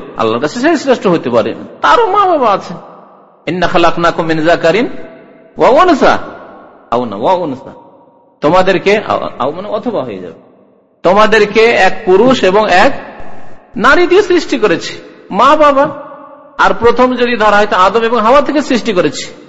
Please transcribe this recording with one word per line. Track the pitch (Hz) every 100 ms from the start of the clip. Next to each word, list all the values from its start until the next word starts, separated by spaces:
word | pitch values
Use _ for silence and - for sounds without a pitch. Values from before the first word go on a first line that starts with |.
| - -
আল্লাহর | 110 113
কাছে | 147 240
সে | 285 311
শ্রেষ্ঠ | 277 233 208
হতে | 165 127
পারে, | 117 107 - - -
তারও | - 466 440
মা | 403 392
বাবা | 320 240
আছে। | 185 - 165 - - - - _ _ -
ইন্না | 180 170
খালাকনাকুম | 180 170 165 170 160 165
মিন | 160
যাকারিন | 156 160 165 180 277 - - - - - - -
ওয়া | 180
উনসা, | 269 359 277 202 104 - - - - - - _
আও | 120 123
না, | 101
ওয়া | 139
উনসা, | 185 165 123 - - - - _ _ _ _
তোমাদেরকে, | - 180 185 180 190 208
আও, | - 101 - -
আও | 127
মানে | 165 202
অথবা | 208 240 185
হয়ে | 131 95
যাবে, | 90 82 - _ _ _ _ _
তোমাদেরকে | 165 196 214 220 208 220
এক | 220 240 185 - -
পুরুষ | 190 247 254
এবং | 190 196 208
এক | 180 233 - - - - - - - - -
নারী | 220 311 349
দিয়ে | 359
সৃষ্টি | - 359 - 277
করেছি, | 262 165 - - - - -
মা | 185 254 302
বাবা। | 294 269 294 - - - - - - -
আর | 185
প্রথম | 190 233 226 254 247
যদি | 240 240
ধরা | 214 202
হয় | 208
তো | 202
আদম | 190 220
এবং | 226 233
হাওয়া | 214 277
থেকে | 285 294
সৃষ্টি | 254 247 233
করেছি, | 180 151 - - -